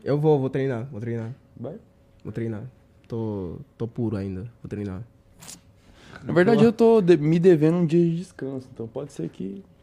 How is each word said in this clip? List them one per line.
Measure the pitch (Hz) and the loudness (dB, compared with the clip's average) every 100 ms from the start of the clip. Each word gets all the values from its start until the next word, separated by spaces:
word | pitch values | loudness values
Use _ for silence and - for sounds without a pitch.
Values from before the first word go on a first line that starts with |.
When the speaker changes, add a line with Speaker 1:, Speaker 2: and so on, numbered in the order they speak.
Speaker 1:
Eu | - 147 | -4 0
vou, | 156 147 | 2 2
vou | 131 | 0
treinar, | 135 135 117 131 | -2 -2 -4 -8
vou | 104 | -10
treinar. | 117 117 113 135 _ - | -8 -6 -8 -12 _ -14
Speaker 2:
Vai? | 123 208 _ _ _ _ | -14 -14 _ _ _ _
Speaker 1:
Vou | 104 | -12
treinar. | 107 113 107 127 - _ _ - | -8 -8 -8 -12 -18 _ _ -12
Tô, | 117 110 104 87 90 - - | -8 -6 -6 -8 -10 -14 -10
tô | 117 | -8
puro | - 113 104 | -4 -4 -2
ainda, | 98 92 117 - | -6 -8 -12 -14
vou | - | -12
treinar. | 104 101 95 117 _ _ _ - - _ _ _ - - - | -8 -8 -10 -14 _ _ _ -20 -20 _ _ _ -20 -20 -16
Speaker 2:
Na | 131 | -2
verdade, | 151 180 226 | 2 4 6
Speaker 3:
Boa. | 226 | 4
Speaker 2:
eu | |
tô | 226 226 226 | 6 4 6
de-, | 170 170 | 6 4
me | 147 170 | 4 4
devendo | 180 165 156 175 | 6 6 4 2
um | 165 | 2
dia | 170 | 4
de | 170 165 | 2 0
descanso, | 180 - 135 135 127 | -8 -12 -10 -10 -12
então | 117 113 | -14 -12
pode | 127 143 | -10 -12
ser | - 165 | -10 -10
que | - 190 196 - _ | -8 -10 -12 -16 _